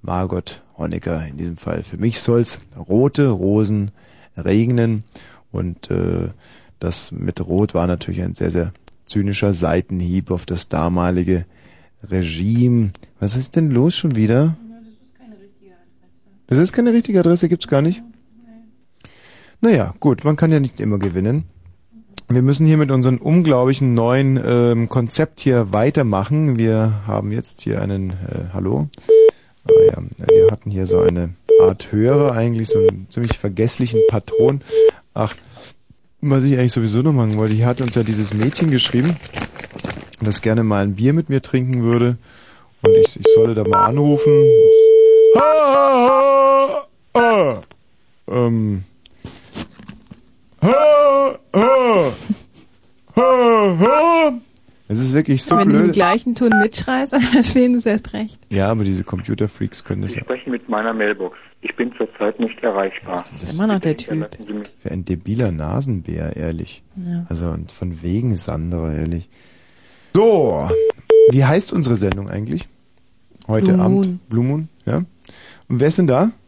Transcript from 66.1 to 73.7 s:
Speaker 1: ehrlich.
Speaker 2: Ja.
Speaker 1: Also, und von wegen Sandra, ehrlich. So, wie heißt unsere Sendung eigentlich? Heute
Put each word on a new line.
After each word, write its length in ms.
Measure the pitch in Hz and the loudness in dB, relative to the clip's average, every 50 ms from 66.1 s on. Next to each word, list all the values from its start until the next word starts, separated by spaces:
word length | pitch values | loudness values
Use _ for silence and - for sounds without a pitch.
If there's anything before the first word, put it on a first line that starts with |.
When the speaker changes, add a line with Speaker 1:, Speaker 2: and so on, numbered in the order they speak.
| 78 78 78 76 73 | -8 -8 -8 -8 -8
Speaker 1:
ehrlich. 460 | - 76 82 82 82 82 - - - _ _ _ | -8 -8 -8 -8 -8 -10 -12 -14 -20 _ _ _
Speaker 2:
Ja. 300 | 190 180 175 175 170 170 - | -14 -10 -8 -8 -8 -8 -8
Speaker 1:
Also, 180 | 82 82 87 | -8 -6 -6
und 240 | 87 80 80 80 - | -6 -6 -8 -10 -14
von 320 | - - - 90 85 80 82 | -14 -10 -10 -10 -10 -8 -6
wegen 340 | 87 90 110 120 127 107 | -4 -4 -2 -2 -2 -4
Sandra, 560 | 87 - - - 76 80 85 87 85 82 80 76 | -4 -6 -8 -8 -6 -6 -6 -6 -6 -6 -6 -4
ehrlich. 360 | 76 78 82 85 82 87 _ _ _ _ _ _ _ _ _ _ _ _ _ _ _ _ _ _ | -4 -4 -4 -6 -8 -10 _ _ _ _ _ _ _ _ _ _ _ _ _ _ _ _ _ _
So, 540 | 175 214 233 220 180 151 - 87 76 - - - - - - - - - _ - - - - | 2 4 4 4 2 2 0 0 -2 -2 -2 -2 0 0 -2 -2 -6 -2 _ 4 6 6 6
wie 140 | 123 135 139 | 6 4 4
heißt 280 | 127 151 180 208 - - | 4 2 0 0 -2 -4
unsere 240 | 180 156 131 120 | -4 -2 0 -2
Sendung 320 | 104 101 98 95 98 98 98 | 0 0 -2 -2 -4 -6 -8
eigentlich? 360 | - 98 107 113 - 175 180 - _ _ _ _ _ _ _ _ _ _ _ _ _ _ - | -8 -8 -8 -6 -8 -8 -8 -10 _ _ _ _ _ _ _ _ _ _ _ _ _ _ -6
Heute 280 | - 110 110 196 185 | -2 -2 0 2 2